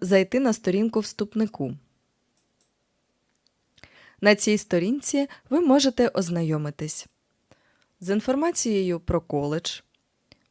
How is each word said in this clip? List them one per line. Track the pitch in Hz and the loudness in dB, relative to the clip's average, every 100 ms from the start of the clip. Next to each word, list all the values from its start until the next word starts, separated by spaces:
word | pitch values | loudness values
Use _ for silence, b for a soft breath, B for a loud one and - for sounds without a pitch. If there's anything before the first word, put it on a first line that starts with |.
зайти | 190 196 190 247 | 4 4 4 0
на | 269 | 0
сторінку | 214 - 190 226 226 | 0 0 0 0 -2
вступнику. | 208 - 208 214 214 - 135 139 _ _ _ _ _ _ _ _ _ _ _ _ _ _ _ _ _ _ _ _ b b b b | -4 -4 -6 -4 -4 -4 -8 -8 _ _ _ _ _ _ _ _ _ _ _ _ _ _ _ _ _ _ _ _ b b b b
На | 202 | 4
цій | 202 - 214 | 4 4 2
сторінці | - 175 185 277 - 277 285 B _ | 2 0 0 -2 -2 -2 -2 B _
ви | 294 | 0
можете | 330 277 277 240 240 | 4 4 4 2 0
ознайомитись | - 175 170 165 156 147 - 156 - - _ _ _ _ b b b b _ | 0 -2 -2 -2 -2 -4 -8 -10 -10 -14 _ _ _ _ b b b b _
з | 180 | -4
інформацією | 208 254 262 330 349 240 202 185 170 | -2 -2 0 0 0 0 0 -2 -4
про | - 170 | -4 -4
коледж, | - 147 147 156 - - - _ _ _ _ _ _ | -2 -4 -4 -4 -6 -12 -18 _ _ _ _ _ _